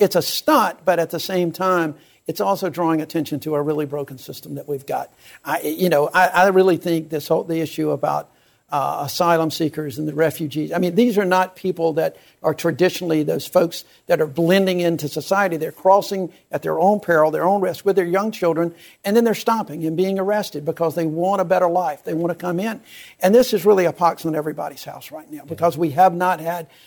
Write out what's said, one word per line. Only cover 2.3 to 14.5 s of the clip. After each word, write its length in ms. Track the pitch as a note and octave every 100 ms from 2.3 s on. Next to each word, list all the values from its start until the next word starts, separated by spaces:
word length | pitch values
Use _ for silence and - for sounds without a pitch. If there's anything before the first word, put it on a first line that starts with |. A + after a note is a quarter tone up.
| E3
also 300 | G3 G3 F3+
drawing 320 | D3+ E3 D#3+
attention 380 | D#3 E3 D3 D3
to 160 | D#3 D3
a 60 |
really 240 | D3 D3+ C#3+
broken 320 | D3 C#3 C3
system 340 | - - E3
that 140 | C#3+ C#3+
we've 180 | C#3+ C3+
got. 260 | C3 - _ - -
I, 180 | - D#3+
you 280 | D#3 E3 F3+
know, 220 | D3 D3
I, 140 | F3+ F3+
I 200 | F3 G3
really 280 | F#3 F#3+ E3
think 320 | F3 E3 D#3
this 200 | D#3 -
whole, 160 | D#3+ E3+
the 160 | E3
issue 280 | D3+ - D3+
about, 400 | C#3+ D3+ D3 - _ _ _ _
uh, 320 | D3 C#3 C#3+ C#3+
asylum 460 | - E3+ E3 D#3+
seekers 480 | - D#3 D#3 D3+ B2+
and 80 | D3+
the 60 |
refugees. 580 | D3 D#3+ - D3+ D3 D3
I 80 | E3+
mean, 160 | F3+ E3+
these 240 | B3 G3+
are 40 |
not 320 | F#3 F#3 F#3 -
people 380 | F#3 E3+ E3
that 240 | D#3 - - _ _
are 140 | D#3+ D3+
traditionally 680 | E3+ C3+ F3+ - F3 D#3+
those 240 | D3+ E3 -
folks 400 | F3+ E3+ - - _ -
that 120 | E3
are 60 | D#3
blending 520 | C3+ E3+